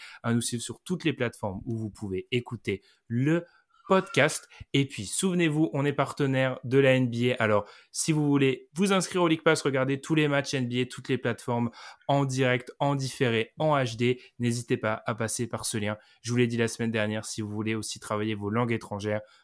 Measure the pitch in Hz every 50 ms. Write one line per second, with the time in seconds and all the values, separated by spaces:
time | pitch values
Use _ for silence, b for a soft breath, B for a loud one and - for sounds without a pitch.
0 | B B B B B 117 117 117 117 - 123 117 - - 110 - - - 185 151
1 | - 151 - - 120 113 - - 113 101 92 90 - 127 113 110 110 101 - -
2 | 107 98 92 92 - - 127 120 120 - 120 - - 110 98 - b b b b
3 | b b 117 123 135 156 165 170 170 b b b b b b b b - 190 190
4 | 185 - - 131 139 156 - - - - B B B B - 139 135 135 - 113
5 | 98 - - - 190 190 175 180 170 156 147 156 160 - - 139 143 143 139 143
6 | 135 131 - - 143 135 131 131 131 131 127 - - 117 131 139 139 131 131 131
7 | 127 117 117 117 123 123 123 - 113 107 104 101 101 B B B B B B -
8 | - 165 151 151 147 143 143 139 139 131 127 - - _ 143 165 208 196 196 185
9 | 170 - - 180 175 160 160 160 - 165 156 - - 143 131 131 131 135 139 135
10 | - - 160 156 151 143 143 139 131 - 143 131 123 120 123 127 127 127 - -
11 | 127 - 131 123 - 120 113 - - 127 120 117 120 113 B B B B B B
12 | B - 139 139 139 131 127 131 131 123 123 127 - - - - 147 143 143 139
13 | 135 127 - - 135 120 113 110 113 - _ - 156 156 147 139 127 117 113 113
14 | 120 123 123 B B B B - 120 120 117 120 117 - 127 120 110 110 110 -
15 | - 127 113 - 113 107 - - 120 113 - 110 - - - 107 104 104 107 -
16 | b b b b b 117 120 123 123 117 120 117 117 113 - - 117 113 113 110
17 | 107 107 107 107 - - - 113 107 104 104 110 107 110 110 110 104 - - -
18 | - - 110 104 107 110 107 101 101 101 110 117 123 117 113 113 - - 104 98
19 | 104 104 104 107 107 b b b